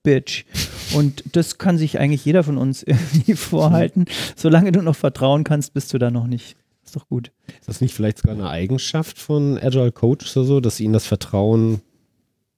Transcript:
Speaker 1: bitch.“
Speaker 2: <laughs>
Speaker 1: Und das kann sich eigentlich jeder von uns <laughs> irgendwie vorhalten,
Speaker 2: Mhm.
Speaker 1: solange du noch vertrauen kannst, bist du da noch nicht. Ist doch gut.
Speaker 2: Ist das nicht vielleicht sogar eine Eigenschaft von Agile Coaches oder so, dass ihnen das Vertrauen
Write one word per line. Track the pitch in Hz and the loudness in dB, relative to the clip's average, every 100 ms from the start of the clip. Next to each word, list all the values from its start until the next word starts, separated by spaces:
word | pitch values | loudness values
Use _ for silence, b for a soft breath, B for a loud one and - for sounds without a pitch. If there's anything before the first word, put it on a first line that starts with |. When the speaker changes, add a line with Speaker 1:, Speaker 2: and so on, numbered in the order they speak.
Speaker 1:
bitch.“ | 156 131 - - - B B | 2 2 0 -10 -10 B B
Speaker 2:
<laughs> | B - | B -4
Speaker 1:
Und | 151 143 143 - 170 | 0 0 0 -4 -2
das | 165 - | -2 -2
kann | 190 170 | 0 2
sich | 156 - | 0 0
eigentlich | 143 143 143 | 0 0 2
jeder | 180 | 2
von | 151 135 | 2 0
uns | 135 131 | -2 -2
<laughs> | - | 0
irgendwie | 131 156 151 - 180 | 0 2 0 2 0
vorhalten, | - 160 156 170 170 185 | 0 0 2 4 2 0
Speaker 2:
Mhm. | 175 B B B | -2 B B B
Speaker 1:
solange | 165 165 196 | 4 6 6
du | 180 | 2
noch | 165 147 | 2 0
vertrauen | 139 - 135 143 | 0 0 0 2
kannst, | 151 147 139 | 0 -2 -2
bist | 139 - | -6 -4
du | 131 | -2
da | 120 | -2
noch | 120 120 | -2 -4
nicht. | 120 - - _ _ | -6 -10 -20 _ _
Ist | _ - | _ -14
doch | - | -8
gut. | 127 - _ B B | -8 -8 _ B B
Speaker 2:
Ist | - | -12
das | 107 | -4
nicht | 127 - | -4 0
vielleicht | 107 - | -2 -2
sogar | - 107 | -4 -4
eine | 90 | -6
Eigenschaft | 82 95 131 - 156 160 - | -4 -2 -4 -4 -4 -6 -8
von | - 147 143 127 | -4 0 0 0
Agile | 131 131 120 | 0 2 0
Coaches | - 117 139 - 135 | 2 0 0 -2 -2
oder | 127 | 2
so, | 139 | 2
dass | 120 - | 0 -2
ihnen | 107 | 0
das | 107 - | 0 0
Vertrauen | 104 - 98 107 113 110 107 - _ _ _ _ _ _ | -6 -2 0 2 4 2 0 -6 _ _ _ _ _ _